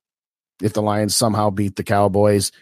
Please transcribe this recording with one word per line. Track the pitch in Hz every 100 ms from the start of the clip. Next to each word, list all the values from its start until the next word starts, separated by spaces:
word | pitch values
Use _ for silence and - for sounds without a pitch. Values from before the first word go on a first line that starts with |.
| _ _ _ _ _ -
If | 104
the | 107
Lions | 107 104 107
somehow | - 117 107 107
beat | 98 101 98
the |
Cowboys, | - 101 101 98 104 101 - -